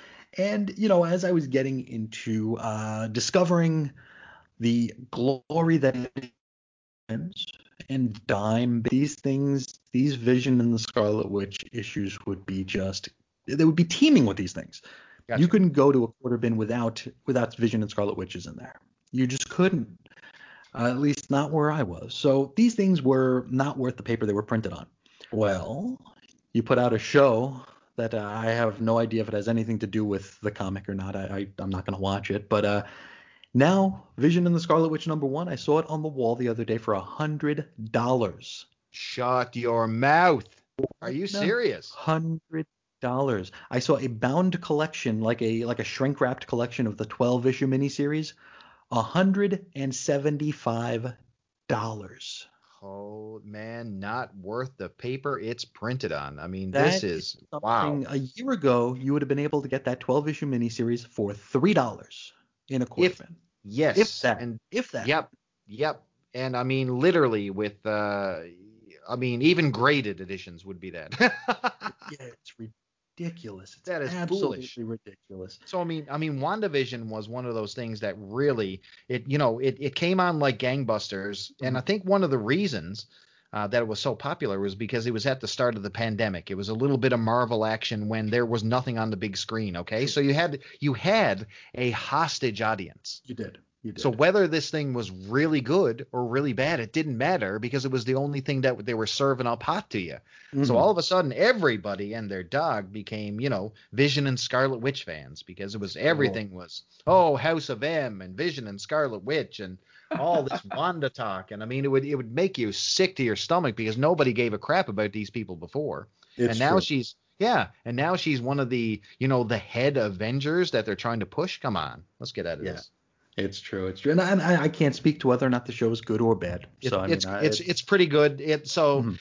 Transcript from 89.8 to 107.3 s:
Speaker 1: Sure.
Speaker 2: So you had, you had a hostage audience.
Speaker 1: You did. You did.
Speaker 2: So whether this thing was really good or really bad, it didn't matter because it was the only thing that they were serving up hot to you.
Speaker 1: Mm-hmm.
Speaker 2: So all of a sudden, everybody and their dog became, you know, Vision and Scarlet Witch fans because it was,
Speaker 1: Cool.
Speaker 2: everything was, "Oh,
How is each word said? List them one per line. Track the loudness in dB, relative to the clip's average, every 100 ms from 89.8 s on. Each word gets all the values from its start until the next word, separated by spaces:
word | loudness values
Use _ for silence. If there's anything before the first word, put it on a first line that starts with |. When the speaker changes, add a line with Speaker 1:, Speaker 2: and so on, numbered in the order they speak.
| -4 -2
Speaker 1:
Sure. | 0
Speaker 2:
So | 2
you | 2
had, | 2 0 -4 -12 -4
you | -2
had | 0 2 2 2 0 -6 -16 -14
a | -4 -2
hostage | -2 -2 0 0 0 -2 0
audience. | -2 -2 -6 -14 -16 -16
Speaker 1:
You | -12
did. | -10 -12 -14 _ _
You | -12
did. | -2
Speaker 2:
So | -2
whether | 4 4 6 4
this | 2 -2
thing | -2 -2
was | -2 -4
really | -8 -2 2 2 2
good | 2 2 2 0 -6
or | -4 -2
really | 0 0
bad, | 0 0 0
it | -2
didn't | -4 -2 -2
matter | 0 0 -2 -4
because | -4 -4
it | -2
was | -2
the | 0
only | -2 -2 -4
thing | -2 0
that | 0 0 -2
they |
were | -4 -2
serving | 0 0 2 0
up | -2
hot | -2 -4 -4
to | -6
you. | -6 -10 -18 -20 -6
Speaker 1:
Mm-hmm. | 0
Speaker 2:
So | 2 6
all | 4
of | 4
a |
sudden, | 2 2 2
everybody | 4 4 4 2 0 -4 -6 -6
and | -6 -6
their | -8
dog | -4 -2 0 -2 -4
became, | -10 -10 -8 -6 -4
you | -2
know, | -2 -4 -12 _
Vision | 2 4 4 0
and | -2
Scarlet | 0 2 2 2
Witch | -2 -4
fans | -8 -12 -14 -18
because | -18 -12 -10
it | -8
was, | -8
Speaker 1:
Cool. | -2 0
Speaker 2:
everything | 2 2 0 -8
was, | -12 -16 -18 -20 _ 4
"Oh, | 6 6